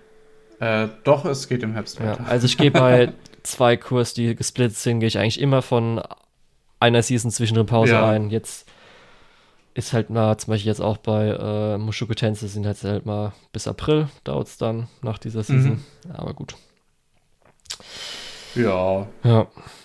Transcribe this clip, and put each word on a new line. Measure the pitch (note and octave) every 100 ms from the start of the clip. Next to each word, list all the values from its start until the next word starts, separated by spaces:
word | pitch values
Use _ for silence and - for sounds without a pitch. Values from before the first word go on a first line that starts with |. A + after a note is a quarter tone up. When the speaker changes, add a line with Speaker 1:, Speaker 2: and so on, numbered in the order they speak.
| _ - _ - _ -
Speaker 1:
Äh, | A#2 A2 A2 - C3+
doch, | D3
es | F3 C3+ -
geht | B2
im | A2 A2
Herbst | - -
Speaker 2:
Ja, | A2
Speaker 1:
weiter. | - A#2+
Speaker 2:
also | B2 B2
ich | -
gehe | D3
bei | C#3 B2+ B2 A#2+ - -
Speaker 1:
<laughs> | -
Speaker 2:
zwei | - - B2 A#2+
Kurs, | - B2+ A#2
die | - A#2 A2+
gesplittet | - - B2 -
sind, | B2 A#2
gehe | A2+
ich | G#2
eigentlich | A2 -
immer | C#3 C3
von | - A#2+ A#2 A2+ - - _ _ _ _ _ -
einer | A#2+ A#2+
Season | A2+ B2 A#2
zwischendrin | G#2+ A2 A2+ G#2
Pause | A#2 A2+
Speaker 1:
Ja. | A2 A2
Speaker 2:
rein. | A2 G#2+
Jetzt | A2 - - - _ - - - - _ _ _ _ _ -
ist | -
halt | A#2 G#2+
mal | A2+ A2 G#2+
zum | -
Beispiel | A2 G#2+
jetzt | G#2+
auch | F#2+ G#2+
bei, | - G#2+ G#2+
äh, | - G#2+ G#2+ G#2+ G#2
Mushoku | G#2+ - A2 A2
Tensei | A2 G#2 G#2
sind | G#2 G#2
halt, | G2+
halt | G2 G#2 A2
mal | G#2 G#2 - _
bis | - A2
April, | G2+ - D3+ D3 -
dauert's | C3+ C#3 - -
dann | A#2 A2+ A2+ -
nach | A#2 G#2+
dieser | A#2 A2
Season. | G#2+ C3+ C3 A2 - _ F3+
Speaker 1:
Mhm. |
Speaker 2:
Aber | - -
gut. | - - - _ _ _ _ _ _ _ _ _ _ - - - - - - - - - B2
Speaker 1:
Ja. | A2 F#2 F#2 F#2+ G#2 -
Speaker 2:
Ja. | A#2+ A2+ - - - -